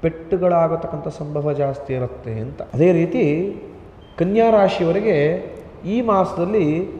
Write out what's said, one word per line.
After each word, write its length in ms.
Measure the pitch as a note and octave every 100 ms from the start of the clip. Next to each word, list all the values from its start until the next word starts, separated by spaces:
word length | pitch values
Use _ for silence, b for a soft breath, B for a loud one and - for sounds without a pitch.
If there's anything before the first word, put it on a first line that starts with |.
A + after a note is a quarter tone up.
ಪೆಟ್ಟುಗಳಾಗತಕ್ಕಂಥ 1040 | E3 D#3+ - F#3 F3 E3+ E3 E3 - D#3 D3
ಸಂಭವ 460 | D3 D3 D3 D3
ಜಾಸ್ತಿ 400 | C#3+ C#3+ C3 -
ಇರುತ್ತೆ 400 | B2+ B2 - -
ಅಂತ. 280 | A2+ A#2 D3 -
ಅದೇ 180 | B2 E3+
ರೀತಿ 640 | E3+ E3+ B3+ E3+ D3+ F#3+ G3+ - - - - - -
ಕನ್ಯಾ 320 | F3 G#3+ A3+
ರಾಶಿಯವರಿಗೆ 960 | A3 G3 - E3+ F3+ A3 D#3+ D3 F3+ - - - - D#3+
ಈ 160 | A3
ಮಾಸದಲ್ಲಿ 880 | A#3 G3 F3 - E3+ G#3+ D#3 D#3 F#3+ -